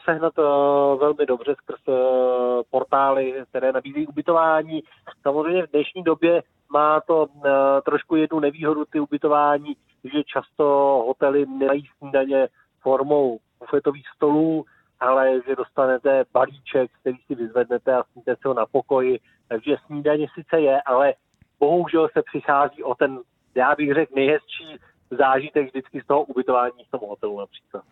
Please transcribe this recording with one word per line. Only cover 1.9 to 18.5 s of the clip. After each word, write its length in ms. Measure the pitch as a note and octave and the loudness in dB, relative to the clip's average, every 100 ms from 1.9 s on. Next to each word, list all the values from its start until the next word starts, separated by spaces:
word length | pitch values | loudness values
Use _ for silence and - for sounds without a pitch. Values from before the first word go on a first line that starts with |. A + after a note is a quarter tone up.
| C3 C3 B2+ B2+ B2+ B2 B2 A#2+ | 0 2 2 0 0 0 -2 -2
portály, 640 | C3 C3 C#3 C3+ C3+ C3 C3 B2 | -4 0 2 2 2 -2 -6 -8
které 240 | B2+ C3 | -2 -2
nabízejí 340 | C3 C#3 C#3+ D#3 | -2 -4 -8 -6
ubytování. 760 | C#3+ D3 E3 D#3+ D#3 D#3+ D#3 - _ - - | -6 0 2 4 2 0 -8 -10 _ -20 -6
Samozřejmě 440 | C#3+ D3 D#3 F#3 E3 | -2 -2 0 -2 0
v 40 | |
dnešní 320 | D3 C#3+ F#3 | -2 -2 -4
době 400 | E3 D#3 E3+ E3+ - _ _ | -2 2 2 2 -2 _ _
má 280 | D3 D3+ D#3 | 2 2 2
to, 260 | - D#3+ D3 D3 C#3 | 2 0 0 -2 0
eh, 40 | C#3 C#3 C#3 | 2 4 2
trošku 320 | D3 D3 - D#3+ | 0 -4 -2 0
jednu 240 | D3+ D#3+ | 0 0
nevýhodu, 440 | C#3+ D#3 D3+ D3+ | -2 -2 -2 -2
ty 160 | D3 D3+ | -4 -4
ubytování, 760 | C#3+ D3 D#3 D3 D3 D3 D3 C#3 _ _ | -4 -2 0 2 2 0 -4 -12 _ _
že 200 | C3 D3 | -6 -6
často 400 | - C3+ - - D3 C#3 C#3 C3 A#2 | -4 -6 -8 -2 2 4 2 2 0
hotely 400 | - C#3+ C#3+ C3+ | 0 0 0 -2
nemají 420 | C3+ C3+ C#3+ C#3+ _ | -2 -2 -2 -6 _
snídaně 500 | C#3+ C#3 C3+ C3+ B2+ - _ _ | -4 -2 0 0 0 -4 _ _
formou 580 | B2+ C3 C#3 D3 C3 A2+ - _ | -2 0 2 2 2 -2 -12 _
bufetových 460 | - C#3+ D3 C#3 - - | -4 -2 -2 -4 -12 -2
stolů, 480 | D3 D3+ D#3+ D#3+ - _ _ _ | 0 2 2 -2 -6 _ _ _
ale 400 | B2+ C3+ C3 C3 B2+ | 0 2 2 0 -2
že 100 | C3 | -6
dostanete 680 | A#2+ - C3 C3 C#3 C3+ B2 | -4 -2 0 0 2 0 0
balíček, 580 | B2 C3+ C#3 - C3+ B2 - | 0 -2 -4 -4 -2 -2 -4
který 180 | C3 B2+ - | -8 -8 -10
si 80 | |
vyzvednete 640 | B2+ A2+ B2 A#2+ A#2+ - B2 | -8 -4 -2 -2 -2 0 -2
a 60 | - | -2
sníte 240 | - - A#2+ | -8 -6 -4
si 120 | |
ho 60 | C3+ | -4